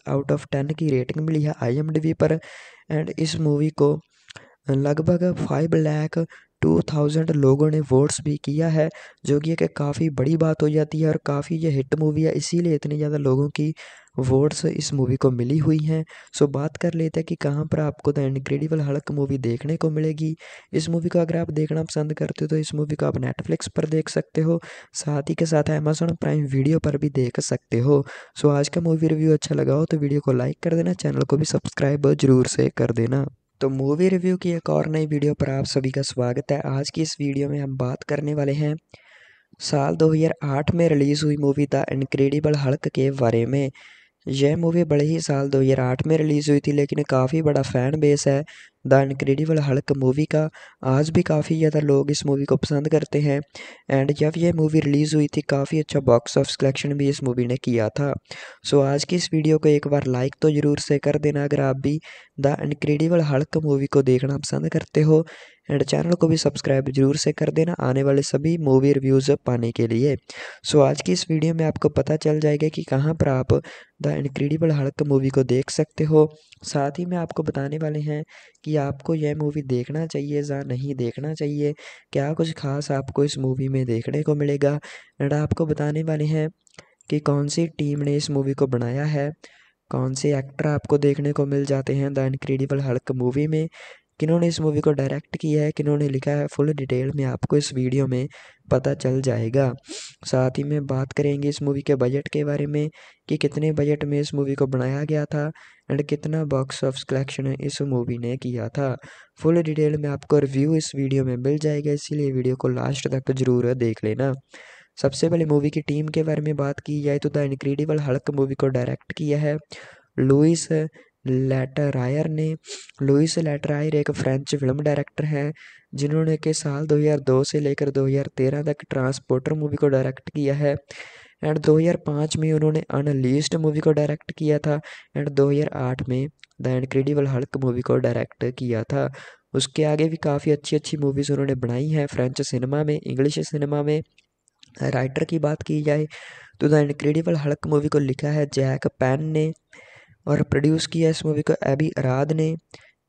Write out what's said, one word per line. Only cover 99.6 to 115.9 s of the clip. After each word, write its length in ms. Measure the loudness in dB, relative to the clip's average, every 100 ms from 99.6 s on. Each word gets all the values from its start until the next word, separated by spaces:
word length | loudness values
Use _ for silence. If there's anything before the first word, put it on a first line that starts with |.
| 0 -2 -12 -16 -16 -16 -4
साथ 320 | 0 0 -2
ही 60 |
में 220 | -4 -4 -2
बात 260 | -4 -4
करेंगे 360 | -2 -2 0 -2
इस 120 | -2
मूवी 200 | -2 -2
के 140 | 0 2
बजट 300 | 2 0 -2
के 160 | -4
बारे 220 | -2 -2 -2
में 220 | -2 -4 -6 -20 _ -6
कि 80 | -2
कितने 340 | 0 0 0
बजट 300 | 0 0 0
में 160 | 0 -2
इस 140 | -2
मूवी 220 | -2 -2 0
को 120 | 0
बनाया 360 | 0 -2 -2
गया 220 | -2 -2 -2
था 260 | -4 -4 -8 -20 _ -6
and 120 | -4
कितना 400 | -2 -4 -2 -4 -2
बॉक्स 380 | -2 -2 -4
ऑफिस 200 | -4 -4
कलेक्शन 440 | -4 -4 -4 -4 -4 -4
इस 200 | -6 -4
मूवी 340 | -2 -2 -2 -4
ने 180 | -4 -6
किया 300 | -6 -6 -6
था। 260 | -4 -4 -4 -10 -20 -20 _
फुल 220 | 2 2
डिटेल 340 | 2 0 0 0
में 120 | -4
आपको 300 | -6 2 2
रिव्यू 360 | 2 0 2 2
इस 160 | -2 -4
वीडियो 300 | 0 0 0
में 100 | -2
मिल 200 | -2 0
जाएगा, 320 | 0 -2 -2
इसीलिए 400 | -4 -4 -4 -2
वीडियो 240 | 0 -2 0
को 120 | -2
लास्ट 380 | -2 -2 -2 -2
तक 220 | -4 -2
ज़रूर 400 | 0 2 2 2 0
देख 280 | 0 -2
लेना। 300 | -4 -2 -2 -4 _ -20 -20 -20 _ -2
सबसे 320 | -2 0 0
पहले 160 | 2 2
मूवी 240 | 2 2
की 120 | -2
टीम 240 | -4